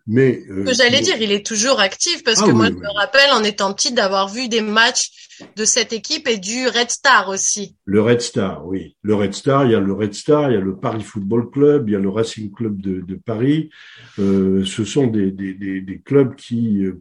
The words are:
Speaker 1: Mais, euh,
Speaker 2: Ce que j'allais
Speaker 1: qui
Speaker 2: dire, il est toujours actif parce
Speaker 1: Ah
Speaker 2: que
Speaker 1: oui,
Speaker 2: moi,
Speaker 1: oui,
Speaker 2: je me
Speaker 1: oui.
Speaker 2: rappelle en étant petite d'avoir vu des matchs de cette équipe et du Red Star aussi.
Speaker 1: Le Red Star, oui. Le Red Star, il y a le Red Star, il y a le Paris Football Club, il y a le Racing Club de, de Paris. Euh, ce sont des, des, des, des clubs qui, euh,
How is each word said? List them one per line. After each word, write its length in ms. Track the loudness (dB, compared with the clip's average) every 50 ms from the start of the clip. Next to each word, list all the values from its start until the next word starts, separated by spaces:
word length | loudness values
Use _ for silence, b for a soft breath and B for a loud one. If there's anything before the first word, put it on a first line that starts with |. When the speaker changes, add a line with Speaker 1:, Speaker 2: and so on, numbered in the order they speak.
| -6
Speaker 1:
Mais, 360 | 0 2 4 4 4 4 0 -6 -10
euh, 160 | -6 -4 -2
Speaker 2:
Ce 60 | 0
que 60 | 2
j'allais 200 | 2 4 4 4
Speaker 1:
qui 60 | 2 0
Speaker 2:
dire, 180 | 0 0 -2
il 100 | -2 -2
est 140 | -2 -2 -4
toujours 340 | -4 -4 -2 0 0 2 2
actif 440 | 0 -2 -2 -4 -4 -4 -4 -4 -2
parce 180 | -2 0 4
Speaker 1:
Ah 40 | 4
Speaker 2:
que 40 | 4
Speaker 1:
oui, 60 | 4
Speaker 2:
moi, 100 | 4 4
Speaker 1:
oui, 80 | 2 0
Speaker 2:
je 60 | -4
me 80 | -8
Speaker 1:
oui. 80 | -8 -4
Speaker 2:
rappelle 360 | -4 -4 2 4 4 4 6
en 120 | 4 2 2
étant 280 | 0 -2 -2 -2 -2 -2
petite 200 | -2 -4 0 0
d'avoir 340 | 0 0 2 2 0 0
vu 220 | -2 -4 -8 -4 -2
des 120 | -2 -2
matchs 500 | 0 2 2 4 4 4 2 -2 -6 -6 B B B B B B B -16 -8
de 100 | -4 -2
cette 280 | 0 0 0 -2 -4 -6
équipe 340 | -10 -6 -8 -8 -6 -2
et 100 | -2 -4
du 300 | -2 -4 -6 -6 -2 -2
Red 220 | -2 0 -2 -2 -2
Star 400 | -4 -2 2 2 2 2 2 -2
aussi. 460 | -4 -4 -4 -4 -4 -4 -8 -12 _ _ -6
Speaker 1:
Le 160 | 0 2 2
Red 180 | 4 4 2 2
Star, 460 | 0 -4 -2 -2 -2 -2 -4 -8 -8
oui. 320 | -6 -6 -8 -8 -10 _ _ -2
Le 100 | 0 0
Red 200 | 0 0 -2 -4
Star, 320 | -2 0 2 2 4 4
il 60 | 4
y 40 | 4
a 40 | 2
le 140 | 2 0 0
Red 200 | -2 -2 -4 -4
Star, 360 | -6 0 2 2 4 4 2
il 60 | 0
y 20 |
a 40 | 0
le 140 | 0 -2 -6
Paris 280 | -4 -4 -4 -4 -4 -8
Football 460 | -8 -8 -8 -4 -2 0 -2 -2 -2
Club, 380 | 0 4 4 4 4 4 2 0
il 20 |
y 40 | 0
a 40 | 0
le 100 | 0 0
Racing 420 | 0 -2 -2 -2 -4 -10 -12 -12
Club 300 | -8 -6 -6 -4 -4 -4
de, 200 | -4 -4 -4 -6
de 140 | -6 -10 -12
Paris. 540 | -10 -8 -6 -4 -2 0 2 2 0 -2 -6 B B B B B B B B B
Euh, 480 | -2 0 2 2 2 2 2 2 0 -2
ce 180 | -2 -4 -4 -4
sont 240 | -2 0 0 0
des, 240 | 2 0 0 -2 -2
des, 220 | -2 -4 -8 -10 -8
des, 280 | -8 -8 -8 -6 -8
des 180 | -8 -10 -12 -12
clubs 360 | _ 2 4 4 4 2 -2
qui, 480 | -12 -10 -6 -4 -2 0 0 0 0 0
euh, 160 | -2 -4 -6